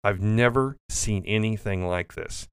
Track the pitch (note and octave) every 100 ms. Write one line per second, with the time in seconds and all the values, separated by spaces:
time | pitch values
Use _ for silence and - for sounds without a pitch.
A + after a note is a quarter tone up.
0 | G#2 F#2+ G#2 A2 A#2+ B2 C3+ C#3 - -
1 | A2+ G2+ - G#2+ A2 G#2+ G#2 F#2 F2+ F2+
2 | F2 - - - -